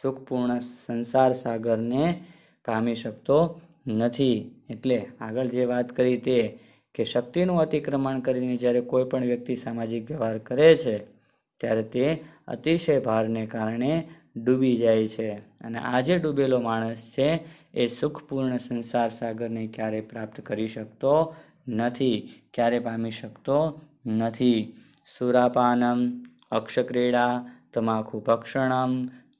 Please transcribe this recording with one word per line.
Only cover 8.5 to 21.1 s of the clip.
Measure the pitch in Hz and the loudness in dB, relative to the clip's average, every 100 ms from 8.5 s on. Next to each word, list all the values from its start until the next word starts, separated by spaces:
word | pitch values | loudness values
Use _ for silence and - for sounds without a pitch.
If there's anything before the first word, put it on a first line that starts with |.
| 123 | 0
જ્યારે | 123 123 | 2 2
કોઈ | 120 127 | 2 0
પણ | 127 131 | 0 0
વ્યક્તિ | 123 120 123 120 | 0 -2 -4 -6
સામાજિક | - 117 113 113 110 | -6 -6 -4 -6 -6
વ્યવહાર | - 113 110 | -4 -4 -4
કરે | - 123 160 | -4 6 8
છે | 156 135 107 - _ _ _ _ - | 8 4 -2 -6 _ _ _ _ -8
ત્યારે | 117 110 | -2 0
તે | 110 123 139 160 - - - | 0 0 0 0 -6 -18 -12
અતિશય | 120 156 170 170 139 | -4 0 0 2 2
ભારને | 113 110 110 113 110 | 2 2 2 -2 -4
કારણે | 117 110 117 127 165 165 - _ 113 | -4 -4 -2 0 0 -4 -12 _ -4
ડૂબી | 117 127 131 120 | 0 2 4 4
જાય | 117 110 110 | 4 4 2
છે. | - 110 | -2 -6
અને | 104 - _ 117 117 | -6 -12 _ -10 -8
આ | - 127 | -2 0
જે | 131 180 | 2 2
ડૂબેલો | 156 139 135 123 | 2 2 2 2
માણસ | 117 113 113 113 - - | 2 -2 -2 -6 -8 0
છે | 143 165 - - _ | 0 0 -4 -18 _
એ | - 120 | -2 -2
સુખપૂર્ણ | - 151 151 - 135 131 123 | 0 -4 -4 -6 -4 -2 -4
સંસાર | - 120 117 120 117 | -4 -8 -2 0 0
સાગરને | 113 117 110 117 113 110 | -2 -8 -6 -6 -6 -6
ક્યારેય | - 110 110 | -6 -4 -4
પ્રાપ્ત | 110 117 110 - | -6 -10 -12 -12
કરી | - 107 110 | -8 -4 -4
શકતો | 110 107 - 135 | -6 -12 -4 2